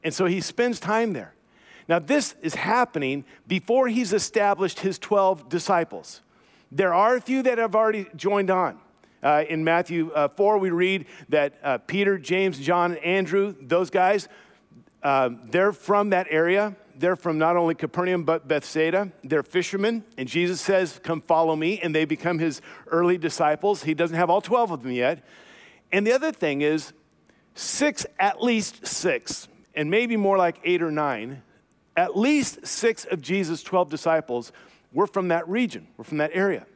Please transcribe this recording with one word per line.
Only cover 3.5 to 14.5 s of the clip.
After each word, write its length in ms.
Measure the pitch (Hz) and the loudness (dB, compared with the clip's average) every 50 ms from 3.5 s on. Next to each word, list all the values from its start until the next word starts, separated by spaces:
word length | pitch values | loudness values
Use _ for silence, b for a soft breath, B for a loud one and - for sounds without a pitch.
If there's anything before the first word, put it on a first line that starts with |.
| 180 185 - - 233 262 262 247 | -4 -4 0 2 2 2 4 2
he's 240 | 220 233 247 185 190 | 2 0 0 0 0
established 680 | 208 - - - 220 202 202 202 190 196 175 - - | 0 -2 0 0 0 2 2 2 0 0 -4 -4 -4
his 180 | - 196 185 - | -4 -4 -4 -4
twelve 500 | - - 208 202 196 190 190 156 143 - | -4 0 2 4 4 4 2 0 -4 -6
disciples. 720 | - 175 - - 196 170 165 - - 87 78 - - - _ b b b b b b b b b - | -6 -4 -2 0 0 0 0 -2 -8 -16 -14 -16 -20 -20 _ b b b b b b b b b -2
There 200 | 143 196 185 170 | 0 0 2 4
are 240 | 175 202 226 254 | 4 4 4 4
a 40 | 247 | 2
few 220 | - - 254 269 254 | 0 -2 -2 0 2
that 160 | 254 247 226 | 2 2 2
have 160 | 226 220 180 | 0 2 2
already 320 | 220 220 220 214 214 196 170 - | 2 2 2 2 -2 -6 -10 -12
joined 340 | 156 - 196 202 202 196 185 | -6 -2 0 0 0 2 2
on. 280 | 190 185 180 151 139 117 _ _ _ b b b b b b | 2 2 0 -2 -4 -8 _ _ _ b b b b b b
Uh, 220 | 139 151 151 156 151 | 2 4 4 2 0
in 160 | 165 160 160 | -2 -2 0
Matthew, 480 | 160 165 170 180 - 180 170 160 165 151 | 2 2 2 0 0 -2 -4 -4 -2 0
uh, 160 | 151 147 139 | 0 0 0
four, 300 | - - 202 202 214 202 | 2 2 2 4 4 4
we 100 | 190 190 | 2 0
read 380 | 170 170 180 185 190 190 147 B B B 143 B | 0 0 0 0 0 -2 -4 B B B -8 B
that, 240 | 151 151 143 143 - _ - | 0 2 2 0 -4 _ -4
uh, 160 | 143 131 120 | -2 -2 -2
Peter, 400 | - - 160 196 202 196 196 185 | -4 -4 -2 0 2 2 0 -2
James, 400 | 151 - 175 185 190 190 160 135 | -2 -2 0 0 0 0 -2 -4
John, 340 | 139 139 175 175 175 175 175 | -2 0 2 2 2 0 -2
and 100 | 151 143 | -4 -2
Andrew, 520 | 170 180 196 190 160 175 196 196 208 196 - | -2 0 0 0 0 0 0 0 0 -4 -10
those 300 | 135 123 165 175 185 165 | -6 0 0 0 0 0
guys, 400 | - 190 185 185 208 208 170 - B B B B | 2 2 4 4 2 0 -2 -6 B B B B